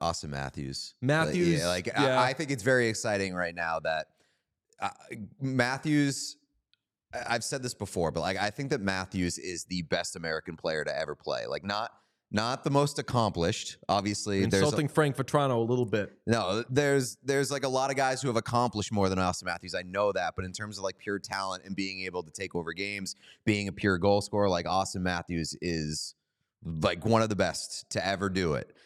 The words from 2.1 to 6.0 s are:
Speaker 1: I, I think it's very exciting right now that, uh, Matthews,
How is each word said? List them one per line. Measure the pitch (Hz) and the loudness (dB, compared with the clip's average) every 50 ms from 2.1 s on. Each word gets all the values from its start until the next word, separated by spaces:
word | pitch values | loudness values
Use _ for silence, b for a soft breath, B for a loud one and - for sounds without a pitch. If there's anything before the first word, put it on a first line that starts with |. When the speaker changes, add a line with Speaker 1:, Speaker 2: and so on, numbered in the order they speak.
| 127 127 | 4 4
Speaker 1:
I, | 123 131 | 4 2
I | |
think | 135 - 160 135 | 0 -2 -2 -4
it's | 139 120 | -2 0
very | 98 135 131 127 120 113 | 4 4 4 6 4 2
exciting | 104 - - 113 104 101 98 95 90 | 0 0 0 0 0 0 0 0 -2
right | 90 90 85 85 | -2 -2 -2 -2
now | 87 85 82 80 78 | -2 -2 -2 -2 -2
that, | 78 80 80 78 78 _ _ _ _ _ _ _ _ _ _ _ _ _ _ - | 0 0 0 -2 -2 _ _ _ _ _ _ _ _ _ _ _ _ _ _ -8
uh, | 98 98 - - - - - - 104 - - - | -8 -8 -8 -10 -16 -14 -12 -12 -12 -14 -10 -6
Matthews, | 135 135 131 127 120 123 131 139 - 160 151 147 | -4 -2 2 2 2 2 0 -2 0 2 2 4